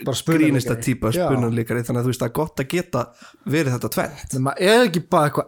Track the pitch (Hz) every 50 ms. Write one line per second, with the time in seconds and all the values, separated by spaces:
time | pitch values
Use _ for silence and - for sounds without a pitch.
0 | - 143 127 - - 160 160 156 156 151 139 127 123 120 120 117 - 139 123 -
1 | 110 110 120 175 175 147 135 123 120 113 117 117 117 - 117 123 113 - 123 120
2 | 120 127 117 - 127 117 - 151 156 160 - - 135 135 170 175 175 - - 120
3 | 117 - - _ - - - _ _ - 135 160 156 131 123 117 - 117 - 185
4 | - - 143 - - - - 131 131 139 - - 185 196 220 240 247 202 165 175
5 | - - 185 170 151 147 - - -